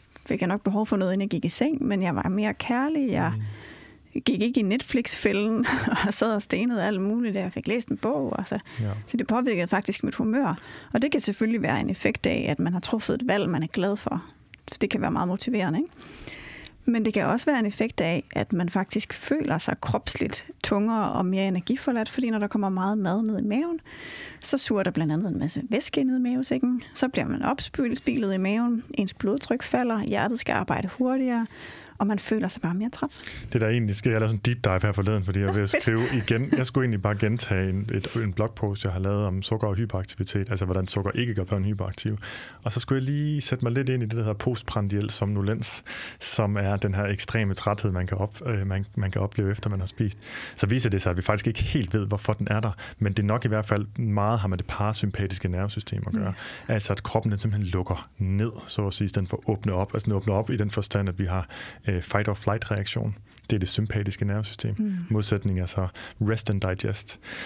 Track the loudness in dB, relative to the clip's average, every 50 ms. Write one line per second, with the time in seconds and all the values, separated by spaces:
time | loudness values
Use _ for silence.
0 | -20 -20 -20 -14 -4 -4 -2 0 0 0 0 0 0 0 0 0 0 2 2 2
1 | 2 2 2 0 0 0 -2 0 0 -2 0 2 0 0 2 0 0 0 0 2
2 | 0 0 0 0 0 0 0 2 0 0 -2 -4 -2 -2 0 0 0 0 0 0
3 | 0 2 2 2 2 0 0 -2 -4 -6 -8 -10 -14 -18 -18 -20 -20 -20 -20 -20
4 | -18 -8 -8 -4 0 0 2 2 2 2 2 2 4 4 2 0 0 0 0 0
5 | 0 0 -2 0 2 2 2 4 2 2 2 2 2 2 0 0 0 0 0 2
6 | 0 0 2 2 2 2 2 0 0 0 0 0 2 2 2 2 2 2 2 2
7 | 0 0 2 0 0 0 0 -2 -2 -2 -4 -4 -2 -2 -2 -2 -2 -4 -4 -2
8 | 0 0 0 0 -2 -2 -2 -4 -4 -4 -4 -6 -6 -8 -6 -4 -2 -2 -2 -4
9 | -8 -6 -4 -2 0 2 2 2 2 2 2 2 2 2 2 0 2 0 -2 -2
10 | -2 -4 -2 0 0 2 2 2 2 2 0 -2 -6 -16 -18 -18 -12 -2 0 2
11 | 2 4 2 2 0 0 0 2 2 2 2 2 2 0 0 0 0 -2 -2 0
12 | 0 -2 0 2 0 2 2 2 2 0 0 2 2 0 0 0 0 0 -2 -2
13 | 0 0 -2 0 2 0 2 2 2 2 0 0 -2 -2 0 0 0 0 0 0
14 | -2 -4 -4 -4 -6 -8 -20 -20 -20 -20 -20 -18 -16 -12 -4 -2 -2 0 0 0
15 | 0 0 0 0 0 0 -2 -2 -2 -2 0 0 0 2 0 0 -2 -2 -6 -18
16 | -20 -20 -18 -16 -16 -14 -14 -14 -16 -16 -16 -16 -18 -18 -14 -2 0 0 2 2
17 | 2 2 2 2 4 4 2 2 2 2 2 2 2 0 0 0 -2 -2 0 0
18 | 0 2 2 0 -2 -4 -2 -4 -2 0 0 0 0 0 0 -2 -2 0 -2 -4
19 | -4 -4 -10 -8 -2 0 0 0 2 0 0 0 0 -2 -4 -2 -2 -2 -2 0
20 | 0 -2 -2 -2 -2 -2 -4 -6 -10 -12 -12 -6 0 0 2 2 2 2 2 2
21 | 0 0 0 0 0 2 2 2 2 2 0 0 0 0 -2 0 0 0 0 0
22 | -2 -2 -2 -2 0 0 2 0 0 0 0 2 2 2 2 2 2 2 2 2
23 | 2 2 2 2 2 2 0 0 0 2 2 2 2 0 -2 -4 -6 -10 -18 -16
24 | -14 -14 -14 -14 -14 -14 -14 -10 -4 -2 -2 0 2 2 2 2 2 2 2 2
25 | 2 2 2 2 0 0 0 0 -2 -2 -2 -4 -4 -2 -2 -2 -2 0 0 2
26 | 2 2 2 2 2 2 0 0 0 0 0 0 2 0 0 -2 -4 -6 -2 -2
27 | -2 0 0 0 0 0 -2 0 0 0 0 -2 -4 -6 -2 -2 0 0 0 -2
28 | -2 0 0 0 0 0 0 2 2 2 2 2 2 2 0 -2 -4 -4 -2 -2
29 | -2 -2 -2 -2 0 0 0 0 0 -2 -2 -2 -2 0 0 2 2 2 0 0
30 | 0 0 0 0 2 0 0 -2 0 2 2 2 2 0 0 0 0 -4 -2 0
31 | 0 2 2 2 2 2 2 0 0 -2 -6 -14 -16 -16 -16 -18 -20 -14 -4 -2
32 | 0 0 0 0 0 0 0 0 0 -2 -2 -2 -2 -2 0 0 -2 -2 -2 -4
33 | -6 -6 -6 -8 -12 -12 -12 -12 -10 -2 0 2 2 4 2 2 2 2 0 0
34 | 2 2 4 4 4 2 2 2 2 0 0 2 2 2 2 4 4 2 2 2
35 | 2 2 2 2 0 0 2 2 2 2 2 2 2 2 2 2 2 4 4 4
36 | 2 2 2 0 2 2 2 2 4 2 2 2 2 2 2 2 2 4 2 2
37 | 2 2 2 4 2 2 2 0 0 0 2 2 2 2 0 0 -2 0 -2 -2
38 | -2 -2 -2 0 0 0 0 0 0 0 0 -2 -2 -2 -2 -2 -2 -2 0 0
39 | 0 2 2 2 2 0 0 -2 0 0 0 0 2 0 2 0 0 0 -2 -4
40 | -4 -4 -4 -4 -4 -2 0 -2 0 0 0 0 0 0 2 0 0 0 0 0
41 | 0 0 0 0 0 0 0 -2 0 0 0 0 2 0 0 -2 -2 -4 -6 -4
42 | -4 -2 -4 -4 -6 -10 -12 -12 -14 -16 -14 -8 -6 -4 -2 -2 0 0 0 0
43 | 2 0 0 0 0 0 0 0 0 -2 -2 0 0 0 2 2 2 2 0 0
44 | 0 0 0 0 0 0 0 0 0 0 0 0 -4 -4 -2 0 0 2 2 0
45 | 0 0 0 0 0 2 2 2 2 2 0 0 -2 -4 -6 -8 -10 -12 -12 -10
46 | -12 -12 -12 -8 -6 -2 0 2 2 4 4 2 2 2 2 2 2 0 2 2
47 | 0 0 0 -2 -2 -2 0 0 2 2 0 0 0 0 0 2 0 0 0 0
48 | 0 0 0 0 -2 -2 -4 -6 -4 -2 0 0 0 0 0 -2 -2 -2 -2 -2
49 | 0 0 2 0 0 0 0 0 2 2 0 0 -2 -2 -2 -2 -4 -4 -2 0
50 | 0 0 -2 -4 -14 -12 -12 -10 -10 -10 -2 0 2 2 2 4 2 2 2 2
51 | 2 2 0 0 2 2 2 2 2 0 0 0 -2 0 2 0 0 2 2 0
52 | 2 2 0 -2 0 0 0 0 2 0 0 0 0 -2 -4 -4 -10 -12 -4 -2
53 | 0 0 2 2 2 2 2 2 2 2 0 0 2 2 2 2 0 -2 -4 -2
54 | 0 0 2 2 4 4 2 2 2 0 0 -2 -2 -4 -2 0 0 0 0 0
55 | 0 -2 0 0 -2 -2 -2 -2 -2 -2 0 0 -2 -2 -4 -6 -6 -4 -4 -4
56 | -2 -2 -2 -2 -2 -2 -4 -6 -8 -10 -12 -10 -2 0 0 0 0 0 -2 -4
57 | -4 0 0 2 2 2 0 0 0 0 0 0 0 0 0 -2 0 0 -2 -4
58 | -4 -12 -4 -2 0 2 2 2 0 0 -2 -8 -10 -6 -2 -2 0 0 0 0
59 | -2 0 0 -2 -2 -2 -4 -4 0 -2 -2 0 0 0 2 2 0 0 -2 -2
60 | 0 2 0 2 2 2 2 2 2 0 0 0 0 0 0 -2 -2 0 0 2
61 | 2 2 0 0 0 0 0 -2 -2 -4 -10 -14 -14 -14 -14 -6 -2 -2 0 -2
62 | -2 0 0 2 2 2 -2 0 0 0 0 0 -2 -2 -2 -2 -2 -2 -2 -2
63 | -2 -2 -4 -6 -12 -20 -20 -14 -2 0 0 2 2 0 0 0 0 0 0 0
64 | 0 -2 -2 0 0 0 0 0 -2 -4 -6 -4 -4 -4 0 0 0 0 0 -2
65 | 0 0 2 2 2 2 0 2 2 0 0 0 0 0 0 -2 -2 -2 -4 -8
66 | -16 -12 -4 -2 0 0 0 0 0 0 0 0 0 0 -2 -2 -2 -4 -4 -4
67 | -6 -10 -14 -14 -14 -14 -12 -10 -10